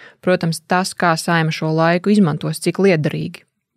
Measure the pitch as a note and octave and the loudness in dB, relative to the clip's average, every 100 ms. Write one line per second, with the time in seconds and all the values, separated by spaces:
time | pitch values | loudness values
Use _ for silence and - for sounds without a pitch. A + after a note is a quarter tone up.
0 | - _ - F3+ E3+ D#3+ - F3+ F#3 - | -20 _ -2 0 0 -4 -2 -2 -2 -2
1 | F3+ D#3+ - E3+ D#3+ - D#3 D#3+ E3 F3 | 0 0 0 0 0 -2 -2 0 2 2
2 | F#3 G#3+ F3+ D3 D#3 D#3+ - F3 G3 E3 | 2 4 2 0 -6 -6 -4 0 2 2
3 | C#3+ D#3 E3 E3+ _ _ _ | 0 -4 -8 -12 _ _ _